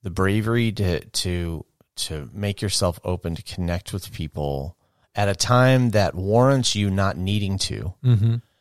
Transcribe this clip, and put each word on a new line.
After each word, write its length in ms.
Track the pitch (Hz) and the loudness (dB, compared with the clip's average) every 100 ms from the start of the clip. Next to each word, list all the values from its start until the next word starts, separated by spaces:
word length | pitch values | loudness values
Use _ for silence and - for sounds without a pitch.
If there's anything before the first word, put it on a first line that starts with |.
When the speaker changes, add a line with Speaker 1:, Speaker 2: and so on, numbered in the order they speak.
Speaker 1:
the 80 | - | -8
bravery 600 | 87 95 104 110 117 117 | 0 2 2 2 2 0
to, 320 | 104 95 87 | 0 0 0
to, 600 | - - 92 87 85 80 - _ _ - | -2 -6 -2 -2 -2 -6 -10 _ _ -12
to 320 | - 78 123 | -8 -8 -10
make 260 | 101 101 98 | -6 -6 -2
yourself 400 | 104 - 92 87 | -2 0 0 -2
open 300 | - 90 90 | -4 -4 -4
to 80 | 82 | -6
connect 520 | - - 87 87 - | -8 -6 -4 -4 -4
with 180 | 98 - | -10 -10
people 640 | - 76 - 71 69 69 - _ _ _ | -8 -8 -4 -4 -2 -6 -12 _ _ _
at 120 | - 101 | -2 0
a 80 | |
time 580 | 95 - 123 127 131 123 | 0 2 4 6 4 4
that 220 | 104 95 | 2 2
warrants 640 | - 95 110 127 139 123 104 | 0 2 4 4 4 0 0
you 140 | 101 | 0
not 260 | 95 98 - | 2 0 0
needing 400 | 92 104 101 95 | -2 0 0 -2
to. 380 | - 104 104 - | -2 -4 -8 -2
Speaker 2:
Mm-hmm. 300 | 127 113 113 113 - _ | 2 4 4 0 -6 _